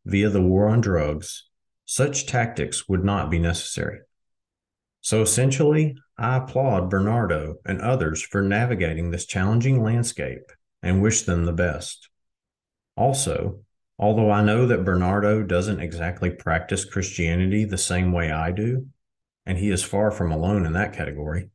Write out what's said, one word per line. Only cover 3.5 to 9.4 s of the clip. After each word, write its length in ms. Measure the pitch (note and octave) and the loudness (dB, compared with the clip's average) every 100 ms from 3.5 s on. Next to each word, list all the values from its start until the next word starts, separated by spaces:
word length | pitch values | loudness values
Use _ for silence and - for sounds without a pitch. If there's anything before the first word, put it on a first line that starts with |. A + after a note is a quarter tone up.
| E2+ - - D2 - - _ _ _ _ _ _ _ _ _ | -2 -6 -6 -6 -8 -16 _ _ _ _ _ _ _ _ _
So 220 | - A2 | -2 2
essentially, 760 | G#2+ A#2+ C3+ C3+ D3+ D#3 D3+ C3 _ - | 2 2 2 4 4 4 2 -2 _ -4
I 200 | A#2 C3 | 0 0
applaud 540 | C3 C3+ C3+ F#2+ F2+ | 0 0 2 0 0
Bernardo 640 | G2 G2+ A#2+ G2 D#2 D#2 E2 - | 0 2 0 0 -2 -4 -8 -6
and 140 | F#2+ | -4
others 420 | A#2 C3 D#2+ D#2+ | 0 0 0 -4
for 180 | - G2 | -4 0
navigating 680 | G2 G#2 B2 G2 E2 D#2+ E2+ | 2 2 0 0 -2 -2 -4
this 160 | E2+ - | -4 -4
challenging 560 | F#2 | -2